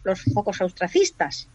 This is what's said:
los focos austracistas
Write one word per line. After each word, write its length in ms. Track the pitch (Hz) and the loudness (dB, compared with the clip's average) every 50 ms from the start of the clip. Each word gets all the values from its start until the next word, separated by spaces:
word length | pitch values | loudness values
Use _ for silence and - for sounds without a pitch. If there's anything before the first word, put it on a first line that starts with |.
| - | -4
los 180 | 190 190 185 - - 202 | -4 -4 0 0 0 0
focos 260 | 208 208 214 190 - | 0 0 -2 -2 -2
austracistas 840 | 190 180 - - 185 175 - 359 392 - - - 165 139 - - - - | -2 -2 -2 -4 -4 0 2 2 2 2 2 -2 -4 -4 -4 -8 -14 -16